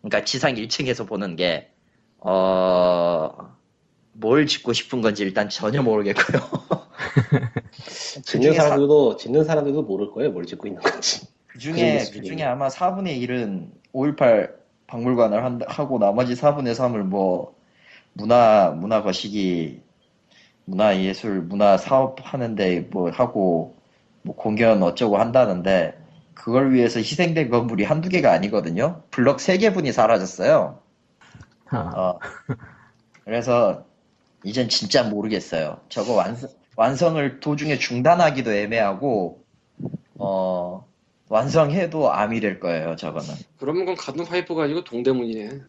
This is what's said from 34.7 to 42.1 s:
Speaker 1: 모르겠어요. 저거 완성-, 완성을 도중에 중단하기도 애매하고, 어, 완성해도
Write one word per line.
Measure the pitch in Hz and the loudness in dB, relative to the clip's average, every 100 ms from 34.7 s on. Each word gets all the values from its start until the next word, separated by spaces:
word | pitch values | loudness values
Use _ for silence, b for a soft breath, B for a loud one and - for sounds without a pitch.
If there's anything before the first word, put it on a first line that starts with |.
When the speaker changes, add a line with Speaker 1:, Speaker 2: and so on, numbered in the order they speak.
| - 101 135 | -2 2 2
Speaker 1:
모르겠어요. | 113 104 107 101 - 85 78 - _ | 2 -2 -4 -4 -4 -4 -4 -8 _
저거 | - 104 110 | -6 0 0
완성-, | 90 120 131 _ _ - | 0 -6 -12 _ _ 0
완성을 | 117 135 170 160 139 - | 0 2 0 2 -2 -4
도중에 | 151 147 151 139 | -4 -4 -2 -2
중단하기도 | - 123 135 175 160 135 117 | -2 0 4 4 4 2 0
애매하고, | 101 104 113 101 95 139 110 87 - _ _ _ _ - - _ - | 0 0 0 0 0 -2 -2 -4 -8 _ _ _ _ -12 -12 _ -8
어, | 98 95 92 92 87 95 - _ _ _ _ | -4 -2 -2 -2 -6 -10 -16 _ _ _ _
완성해도 | 110 131 160 147 170 170 156 135 | 0 2 2 2 2 -2 0 0